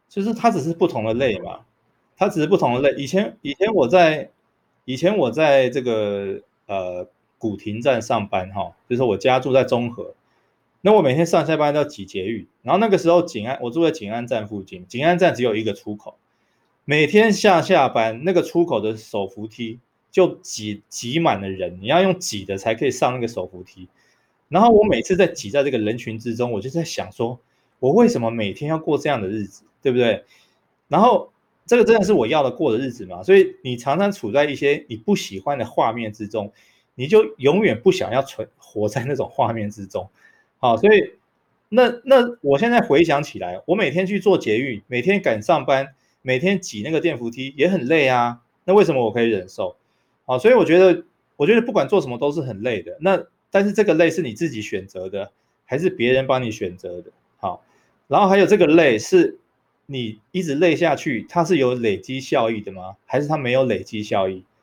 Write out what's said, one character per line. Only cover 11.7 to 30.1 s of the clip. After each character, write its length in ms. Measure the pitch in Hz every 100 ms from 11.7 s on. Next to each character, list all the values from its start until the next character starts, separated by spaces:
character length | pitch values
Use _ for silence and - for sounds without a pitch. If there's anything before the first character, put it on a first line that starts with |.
都 60 | 147
要 60 |
挤 200 | 143 -
捷 200 | 95 98
运， 220 | 95 107 - _
然 120 | 123
后 60 | 180
那 80 | 226
个 100 | 185
时 100 | 165
候 140 | 175
景 240 | 175 110 113
安， 120 | 135
我 80 | 120
住 140 | 151
在 60 | 165
景 200 | 156 101
安 160 | 117 123
站 220 | 117 107
附 140 | 104
近， 220 | 95 90 90
景 160 | 123
安 140 | 160 180
站 160 | 175
只 80 | 120
有 120 | 123
一 80 | 107
个 100 | 107
出 220 | 101 107
口， 220 | 104 - - _ _ _ _ _ _
每 220 | - 151 151
天 260 | 208 220
下 280 | 202 214 170
下 260 | 190 170 123
班 360 | 117 113 113
那 80 | 175
个 100 | 175
出 220 | - 170
口 160 | 170 113
的 160 | 107 110
手 300 | - 104 98
扶 200 | 107 107
梯 320 | - 113 120 _ _ _
就 180 | 196 175 -
挤， 400 | - - 107 101 _
挤 300 | - 120 160
满 220 | 160 98
了 80 | 98
人， 300 | 95 90 90
你 60 | 107
要 160 | 165
用 160 | 190 180
挤 260 | - 101
的 120 | 92 98
才 180 | 113
可 120 | 113 135
以 40 |
上 220 | - 131
那 60 | 123
个 100 | 113
手 180 | 98 92
扶 160 | 90
梯。 260 | 92 - 90 _ _ _ _ _ _
然 140 | 170
后 80 | 233
我 140 | 214
每 180 | 214 117
次 140 | - 180
在 100 | 175
挤 240 | - 101
在 120 | 139
这 80 | 139
个 80 | 120
人 200 | 104 120
群 200 | 117 110
之 160 | 117
中， 180 | 113 120
我 80 | 104
就 100 | 127
在 140 | 165
想 260 | 160 - 92
说， 280 | - 117 127 _ _ _ _
我 140 | 131
为 160 | 202 233
什 120 | 127
么 100 | 113
每 220 | 117 101
天 160 | 92 147
要 100 | 160
过 180 | 160 147
这 140 | 151
样 100 | 123
的 80 | 95
日 160 | 107
子， 200 | 98 - _ _
对 80 | 139
不 80 | 123
对？ 260 | 117